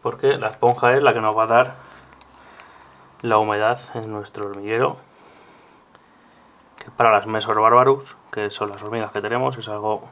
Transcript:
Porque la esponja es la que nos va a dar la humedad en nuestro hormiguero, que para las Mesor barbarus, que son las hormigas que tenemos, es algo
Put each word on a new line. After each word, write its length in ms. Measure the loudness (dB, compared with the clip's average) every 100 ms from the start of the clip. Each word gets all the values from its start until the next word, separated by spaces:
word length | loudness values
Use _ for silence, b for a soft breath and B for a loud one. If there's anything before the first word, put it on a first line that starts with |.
| -8
Porque 320 | 0 0 0
la 120 | -4
esponja 460 | 0 0 2 2 4
es 60 |
la 140 | 2 2
que 40 |
nos 160 | -2 0
va 100 | 2
a 20 |
dar 280 | 4 2 -4 B B B B B B B B B B B B B _
la 160 | 0 2
humedad 400 | 2 0 0 -2 -8 -12
en 160 | -10
nuestro 360 | -12 -12 -12 -12
hormiguero, 500 | -10 -4 -2 -2 -4 _ b b b b b b b _ -20 b b b b b b _ -20
que 140 | -20
para 200 | 0 4
las 140 | 4 0
Mesor 340 | -6 -2 2
barbarus, 560 | 6 6 6 2 -4 -20 _
que 200 | -8 -8
son 180 | -6 -10
las 140 | -8
hormigas 280 | -10 -8 -6
que 80 | -8
tenemos, 340 | -4 -2 -4 -6
es 100 | -10
algo 360 | -6 -4 -4 -8